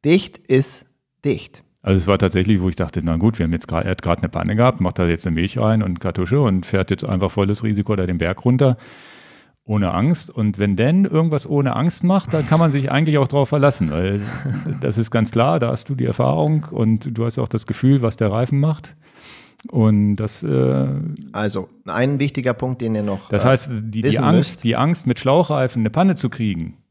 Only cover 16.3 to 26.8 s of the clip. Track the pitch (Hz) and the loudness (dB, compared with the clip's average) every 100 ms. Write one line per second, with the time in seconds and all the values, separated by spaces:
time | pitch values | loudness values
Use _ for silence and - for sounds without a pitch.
16.3 | 156 151 156 151 - 110 110 135 113 117 | 2 2 0 -2 0 2 2 -2 -4 -4
17.3 | 127 120 110 - - 131 139 117 - 107 | -2 -4 -4 -4 0 4 4 2 0 0
18.3 | 107 123 139 147 151 - - _ _ - | 0 0 0 0 -2 -10 -20 _ _ -20
19.3 | - - _ - - 110 104 104 101 107 | -20 -20 _ -4 2 4 4 2 0 -4
20.3 | - 78 65 64 67 67 69 160 151 - | -6 -2 0 2 2 0 -2 -6 -10 -10
21.3 | - 104 98 90 _ - 90 127 143 143 | -4 -4 -4 -8 _ -8 -2 0 0 -2
22.3 | 143 127 120 131 127 113 110 104 98 - | -2 -4 -4 -4 -4 -4 -2 -2 -6 -2
23.3 | 101 123 131 143 113 110 107 113 107 - | 0 2 2 0 -6 -6 -2 0 2 4
24.3 | 175 - - 117 117 147 170 120 120 131 | 4 2 -2 -2 0 0 0 -2 0 2
25.3 | 151 160 147 131 120 110 139 190 175 120 | 2 2 0 0 0 -2 2 2 2 -4
26.3 | - 110 85 82 - | -2 -4 -2 -6 -12